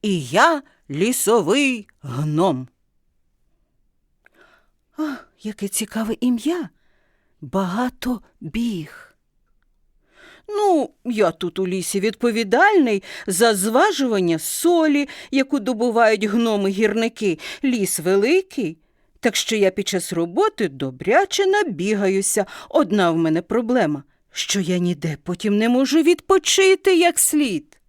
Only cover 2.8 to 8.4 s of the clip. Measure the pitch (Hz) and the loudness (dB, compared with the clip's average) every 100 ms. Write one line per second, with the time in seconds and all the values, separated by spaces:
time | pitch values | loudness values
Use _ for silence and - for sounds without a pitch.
2.8 | _ _ _ _ _ _ _ _ _ _ | _ _ _ _ _ _ _ _ _ _
3.8 | _ _ _ _ _ _ _ _ _ _ | _ _ _ _ _ _ _ _ _ _
4.8 | _ - 311 262 - _ 214 208 202 - | _ -8 -8 -8 -14 _ -12 -8 -8 -6
5.8 | 220 220 220 226 247 240 294 349 240 _ | -6 -6 -6 -2 -2 -2 -2 -4 -6 _
6.8 | _ _ _ _ _ _ 143 190 185 196 | _ _ _ _ _ _ -6 -4 -2 -2
7.8 | 254 - 254 240 _ _ | -4 -6 -6 -6 _ _